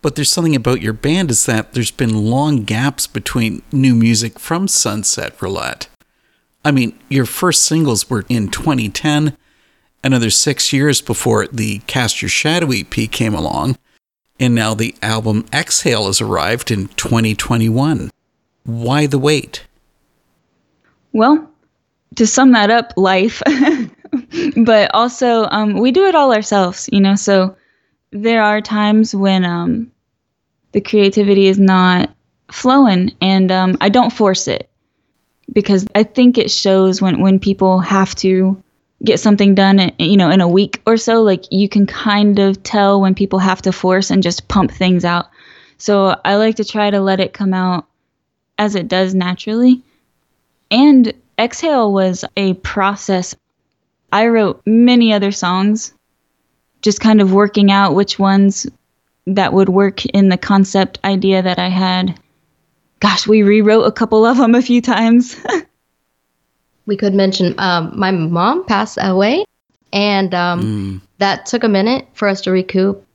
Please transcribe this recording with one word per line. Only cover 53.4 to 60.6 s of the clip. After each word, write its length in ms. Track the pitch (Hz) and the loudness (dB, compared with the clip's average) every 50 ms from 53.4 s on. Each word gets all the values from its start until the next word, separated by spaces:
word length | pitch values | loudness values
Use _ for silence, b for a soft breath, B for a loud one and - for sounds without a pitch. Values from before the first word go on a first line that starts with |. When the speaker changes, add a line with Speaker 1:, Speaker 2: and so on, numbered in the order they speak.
| _ _ _ _ _ _ _ _ _ _ _ _ _ _ | _ _ _ _ _ _ _ _ _ _ _ _ _ _
Speaker 2:
I 160 | - 196 220 233 | 0 0 2 2
wrote 340 | 233 226 214 185 - - _ | 2 2 2 0 -2 -4 _
many 480 | - 220 226 240 247 247 240 233 226 214 | 0 4 4 4 6 4 4 4 4 2
other 180 | 208 196 196 | 2 0 -2
songs, 600 | 202 - - 180 180 185 190 208 214 220 - - _ _ _ _ _ _ _ _ _ _ _ _ _ _ _ _ _ _ | -4 -2 -4 -2 0 0 0 0 0 -2 -4 -10 _ _ _ _ _ _ _ _ _ _ _ _ _ _ _ _ _ _
just 180 | - 214 202 - | -2 -2 -2 2
kind 220 | - 226 220 214 | 2 4 4 4
of 120 | 202 190 185 | 4 4 4
working 380 | 196 208 202 202 208 202 196 | 2 2 2 2 2 2 4
out 240 | 196 196 202 190 147 | 4 4 2 2 2
which 240 | 185 202 196 - - | 0 0 -2 -2 -2
ones 480 | 196 196 196 196 196 196 196 - - - - _ _ _ _ _ _ _ _ _ _ - | 0 2 2 4 2 2 0 -2 -8 -12 -14 _ _ _ _ _ _ _ _ _ _ -4
that 240 | 190 196 190 156 | -2 0 0 0
would 180 | - 190 190 190 | 2 2 2 2
work 360 | 180 190 202 196 190 - - | 2 2 2 0 -2 -4 -10
in 240 | - - 196 202 190 | -4 0 2 4 4
the 80 | 185 180 | 2 0
concept 640 | - - 202 196 | 0 0 2 2